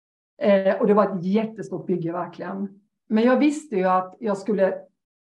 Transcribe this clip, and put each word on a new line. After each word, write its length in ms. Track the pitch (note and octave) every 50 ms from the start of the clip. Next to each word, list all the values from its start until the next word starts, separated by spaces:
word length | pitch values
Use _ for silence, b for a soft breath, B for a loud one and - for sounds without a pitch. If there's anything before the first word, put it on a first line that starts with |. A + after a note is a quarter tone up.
| _ _ _ _ _ _ _ - -
Eh, 380 | G#3+ G3+ G3 F#3+ F#3+ G#3 -
och 60 | C4
det 80 | G#3 G#3
var 100 | G#3 G#3
ett 200 | F#3 F#3+ F#3 E3
jättestort 600 | F#3 G3 A3 A3 G#3+ - - - - F#3 E3+ D#3
bygge 260 | - F#3 E3+ D#3+ E3 F3
verkligen. 680 | F3+ E3+ E3 - - F3 F3+ G3 G3 G3 G3 - - _ _ _ _ _ -
Men 160 | G#3+ G#3+ A3+
jag 140 | B3 B3+ A3
visste 380 | C4+ D4+ D4 D4+ - - A3+
ju 80 | F#3+ F3+
att 320 | F#3 F#3 F#3 F#3 - - -
jag 200 | B3 G#3+ G3 G3
skulle, 400 | - - G#3 F#3+ F#3+ F#3+ - - - _ _ _ _ _ _ _ _